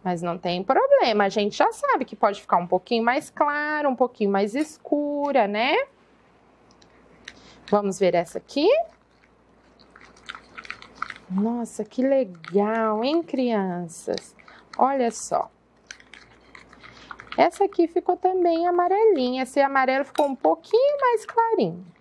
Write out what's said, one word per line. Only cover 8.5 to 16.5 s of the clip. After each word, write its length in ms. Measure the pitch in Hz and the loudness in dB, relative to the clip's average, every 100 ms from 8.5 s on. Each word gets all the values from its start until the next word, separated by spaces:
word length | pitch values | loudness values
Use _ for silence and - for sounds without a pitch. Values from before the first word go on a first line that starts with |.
| 285 330 605 679 _ _ _ _ _ _ _ _ _ _ - - - - - - - - - - - - - - | 0 2 2 0 _ _ _ _ _ _ _ _ _ _ -20 -20 -20 -20 -20 -20 -20 -18 -18 -18 -14 -14 -14 -6
Nossa, 560 | 185 220 240 226 - 208 | -2 -2 -2 -6 -8 -8
que 200 | - 262 | -2 2
legal, 1000 | 269 240 175 160 185 208 226 220 214 | 2 0 -4 -2 0 2 0 0 0
hein, 200 | 247 330 | 0 0
crianças? 1120 | 330 254 247 214 190 175 170 - - 92 - _ - - _ - | -2 -4 0 0 -2 -6 -8 -10 -6 -8 -8 _ -20 -20 _ 0
Olha 320 | 262 277 233 | 0 2 -2
só. 400 | - - - - _ _ _ _ - _ - - - _ | -4 -4 -4 -4 _ _ _ _ -20 _ -20 -20 -20 _